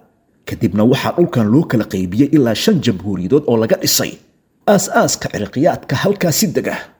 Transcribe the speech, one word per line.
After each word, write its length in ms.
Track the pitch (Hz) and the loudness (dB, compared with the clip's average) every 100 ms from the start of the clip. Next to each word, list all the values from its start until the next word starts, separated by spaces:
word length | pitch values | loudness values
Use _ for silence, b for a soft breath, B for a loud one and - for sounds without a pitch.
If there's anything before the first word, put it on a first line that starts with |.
| _ _ _ _ - | _ _ _ _ -10
Kadibna 360 | - 110 98 | -4 -2 2
waxaa 280 | 113 135 - | 2 2 0
dhulkan 320 | - 175 123 107 | 0 0 2 2
loo 140 | 127 | 2
kala 200 | 160 123 | 2 -2
qaybiyey 440 | - 95 92 101 139 | -2 -4 -4 0 2
ilaa 220 | 156 120 | 4 2
shan 220 | 107 - 185 | 2 2 2
jamhuuriyadood 640 | 117 95 98 92 90 131 - | 0 -2 -4 -6 0 0 2
oo 100 | 113 | 0
laga 200 | 110 - | 2 0
dhisay 360 | 160 - 123 - _ _ _ _ - | 0 -2 -4 -10 _ _ _ _ 2
aas-aaska 600 | 196 - 233 185 - - | 2 2 0 0 -2 -6
cirqiyaadka 640 | - 101 127 165 113 - 135 | -6 -6 0 0 0 -4 -2
halkaasi 500 | 190 202 175 - 202 | 0 0 0 0 0
dega. 300 | 127 110 85 - _ | -2 -4 -8 -12 _